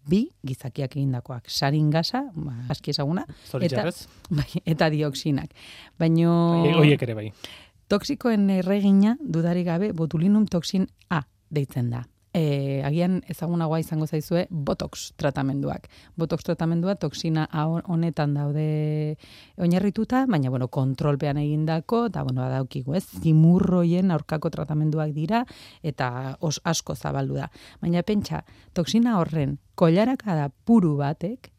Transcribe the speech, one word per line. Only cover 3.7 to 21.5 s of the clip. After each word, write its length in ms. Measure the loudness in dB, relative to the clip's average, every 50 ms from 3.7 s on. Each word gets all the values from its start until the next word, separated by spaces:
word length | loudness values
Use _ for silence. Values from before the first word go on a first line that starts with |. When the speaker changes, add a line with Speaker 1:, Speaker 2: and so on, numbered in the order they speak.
| 0 0 -2 -4 -6 -8 -16 -20 -20 -20 -8 -4
Speaker 1:
bai, 200 | -2 -2 -2 -2 -6 -6 _
eta 240 | -2 0 2 2 2
dioxinak. 640 | 2 0 -2 -2 -4 -4 -2 -2 -2 -2 -4 -8 -16 -20 -20 -20 -20 -20 -20 -20 _
Baino 400 | 0 2 4 4 4 4 4 4 4 4 4 4
Speaker 2:
Bai, 160 | 4 4 4 6
horiek 280 | 6 6 6 6 4 0
ere 120 | -6 -6
bai. 140 | -8 -8 -10 -12 -14 -18 -18 -18 -20 -20 _ _ _ _
Speaker 1:
toxikoen 600 | _ 0 0 0 -4 -6 -2 0 0 2 4 2 2
erregina, 680 | 2 0 0 0 0 2 4 6 6 6 6 4 2 0
dudarik 440 | -4 -2 0 0 2 2 0 0 0
gabe, 260 | 0 0 0 -2 -2 -2
botulinum 520 | -2 -2 -2 0 0 2 4 4 4 4
toxin 420 | 2 0 -2 -2 0 -2 -2 -2 -2 _ _ _
A 180 | _ -4 -4 -4 _ _ _ _ _
deitzen 400 | -4 -4 -4 -2 -4 -4 -2 -2
da. 140 | -4 -6 -10 _ _ _ _ _
E, 500 | -2 0 0 0 0 -2 -2 -2 -4 -2
agian 380 | -2 -2 0 0 2 0 0 -2 -4
ezagunagoa 500 | -8 -10 -6 -4 -2 -2 -2 0 0 0 -2
izango 280 | -2 -2 -2 -4 -2
zaizue 400 | -2 -4 -6 -2 -2 -2 -2 -2 -2
botox 640 | -6 -6 -4 -4 -4 -4 -6 -10 -8 -14 -14 -14 -10
tratamenduak. 680 | -4 -4 -2 -2 -2 -2 -2 -2 -2 -4 -4 -6 -8 -10 -16 -20 -20 -20 -14 _
Botox 260 | -4 -4 -2 -4 -6 -2
tratamendua 520 | -4 -4 -2 0 0 0 0 0 -2 -2
toxina 480 | -2 -4 -6 -6 -4 -4 -2 0 0 0
A 220 | -2 -2 -2 -2
hon-, 160 | 0 -2 -2 -4
honetan 480 | -2 -2 0 0 0 -2 -2 -2 0 0
daude 840 | 0 -2 -2 -2 -2 -2 0 0 0 -2 -2 -2 -2 -2 -4 -6 -8 -14 -20 -20 -20 -20 _ _
oinarrituta, 680 | -2 0 2 2 2 2 0 0 -2 -2 0 0 0 2
baina, 240 | 2 2 2 2 0
bueno, 180 | 0 -2 -2
kontrolpean 680 | -2 0 0 0 0 -2 0 0 0 0 0 -2 -2 -2
egindako, 720 | 0 0 0